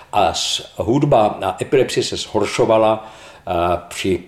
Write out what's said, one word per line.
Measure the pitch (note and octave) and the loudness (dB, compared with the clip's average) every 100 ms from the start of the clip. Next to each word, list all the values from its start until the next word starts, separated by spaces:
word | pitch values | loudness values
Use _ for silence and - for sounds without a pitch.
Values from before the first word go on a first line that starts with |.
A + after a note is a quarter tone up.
| - | -4
a | G#2+ F2+ | 0 0
s-, | E2 - - - - | 0 -4 -6 -8 -4
hudba | F#2 C#3 D3 B2+ G#2+ - | 0 2 4 4 2 0
na | G2 - | -4 -4
epilepsie | - C#3 A#2 - | 0 2 2 0
se | A#2+ F#2 | -2 -6
zhoršovala, | - G#2+ - - A2+ A2 A2 A2 - - - - - | -4 -2 0 0 2 4 4 2 -4 -20 -20 -14 -4
eh, | F2 F2 F2 - | -2 0 -2 -6
při | - G2+ F2 | -6 -2 -2